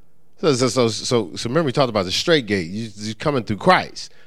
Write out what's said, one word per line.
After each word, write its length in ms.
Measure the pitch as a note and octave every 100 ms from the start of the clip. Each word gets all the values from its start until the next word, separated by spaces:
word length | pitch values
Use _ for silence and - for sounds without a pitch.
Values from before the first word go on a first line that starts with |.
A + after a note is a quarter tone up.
| - - - -
So, 140 | E3+
so, 140 | B2 B2+
so, 200 | B2+ A#2
so, 480 | G#2 - A#2+ F2+ F#2
so 120 | A#2
remember 180 | D3 D3+
we 60 |
talked 180 | D3 B2+
about 140 | G#2
the 80 | F#2
straight 340 | - - D3+ G#2
gate. 240 | G2+ E2
You, 200 | G2+ A2+
you're 200 | G#2 G#2+
coming 300 | A2+ D#3 C#3
through 120 | G#2 G2+
Christ. 560 | - F3 F2 - - -